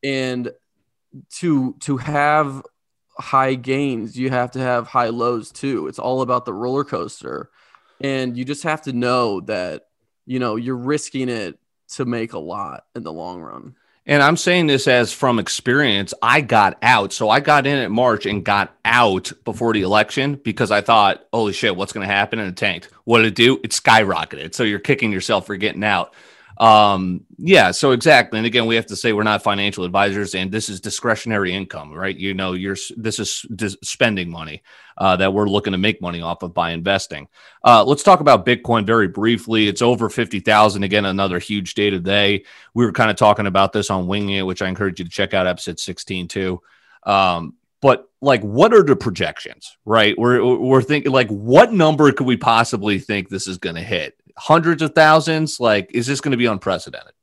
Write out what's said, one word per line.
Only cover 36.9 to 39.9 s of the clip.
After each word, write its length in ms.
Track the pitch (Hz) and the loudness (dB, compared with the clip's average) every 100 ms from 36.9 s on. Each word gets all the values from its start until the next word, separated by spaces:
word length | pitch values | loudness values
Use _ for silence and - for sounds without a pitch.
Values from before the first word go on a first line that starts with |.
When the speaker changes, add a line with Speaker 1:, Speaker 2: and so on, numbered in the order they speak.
| 98 - - 71 _ - _ | -2 -2 -14 -16 _ -20 _
Speaker 2:
Uh, 180 | 123 117 | 6 8
let's 200 | 107 143 | 6 4
talk 160 | - 180 | 6 6
about 260 | 147 120 92 | 6 4 4
Bitcoin 400 | 123 - 117 101 | -2 2 0 2
very 220 | 113 98 | 2 2
briefly. 580 | 85 110 117 - 110 104 | 0 0 0 0 0 0
It's 160 | 98 | 2
over 260 | 120 | 2